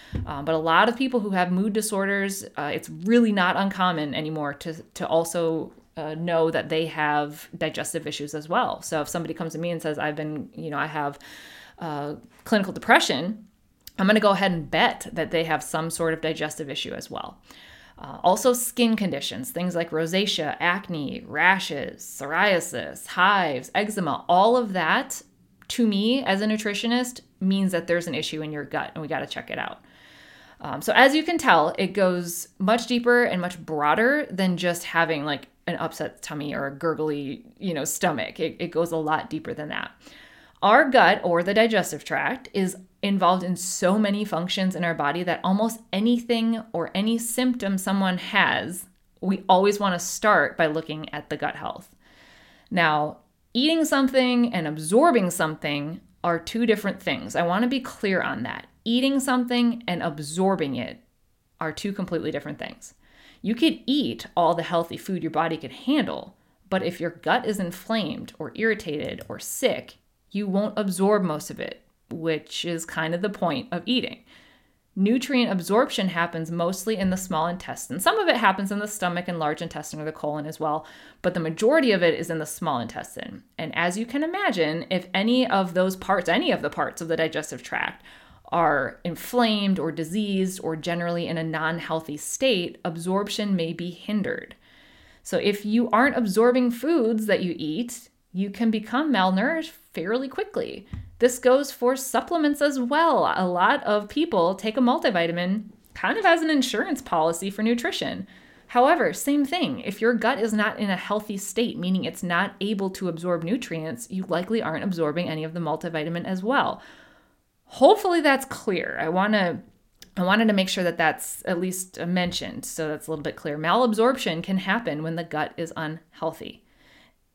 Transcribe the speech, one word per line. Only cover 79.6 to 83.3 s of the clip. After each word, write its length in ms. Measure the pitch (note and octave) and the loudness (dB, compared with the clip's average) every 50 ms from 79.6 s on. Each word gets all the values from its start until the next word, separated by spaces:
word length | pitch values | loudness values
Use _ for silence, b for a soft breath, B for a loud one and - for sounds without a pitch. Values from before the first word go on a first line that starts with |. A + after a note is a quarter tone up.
| E3+ | -6
intestine 380 | E3 - D3 D3+ - - D3+ | -8 -10 -10 -12 -10 -10 -8
or 40 | D3+ | -8
the 80 | D#3 D#3 | -8 -8
colon 340 | - - D3 D3 D3+ D3 | -6 -6 -6 -4 -6 -6
as 140 | D3+ D#3 - | -8 -6 -4
well, 240 | D#3 D#3 D3+ D#3 D3+ B B B B B B B - | -2 -2 -2 -2 -4 B B B B B B B -4
but 100 | F3+ F3+ | -2 -2
the 80 | F3+ | -2
majority 520 | D#3+ D#3+ D#3+ - G#3+ A#3 D4+ E4 C4+ A#3+ G3+ | -2 -4 -2 2 4 4 6 6 6 4 4
of 100 | F3+ F3 | 4 4
it 160 | E3 D#3 - | 4 2 2
is 100 | E3+ D#3 | -2 -4
in 100 | E3 D#3+ | -4 -4
the 80 | D#3 | -6
small 340 | - - - F3 D#3+ C#3 A#2+ | -6 -8 -6 -4 -2 -2 -2
intestine. 640 | A2+ - - - - - - - - - | -2 -6 -8 -10 -12 -12 -12 -12 -12 -12